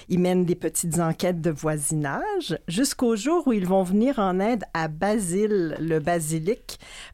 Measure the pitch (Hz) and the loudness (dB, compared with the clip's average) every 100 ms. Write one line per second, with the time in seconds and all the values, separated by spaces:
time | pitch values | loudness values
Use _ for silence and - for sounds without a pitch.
0 | - 180 180 180 175 175 165 - 170 165 | -2 2 4 2 2 0 -2 -4 -2 0
1 | 165 160 180 175 170 151 156 151 143 156 | 0 0 0 0 -2 -2 -2 -2 -2 -2
2 | 143 165 403 403 294 165 - 175 277 - | -2 -2 -2 -4 -4 -6 -4 0 0 2
3 | 240 220 240 320 262 214 180 190 180 202 | 0 2 2 2 2 2 2 2 4 2
4 | 247 269 190 180 208 240 - 165 160 156 | 2 2 0 2 2 0 -2 -4 -4 -2
5 | 196 220 180 185 214 208 165 - 160 160 | 0 0 0 0 2 2 0 -2 0 0
6 | 151 175 151 160 160 247 - - - - | 0 -2 0 -4 -2 -4 -6 -18 -18 -18
7 | - | -18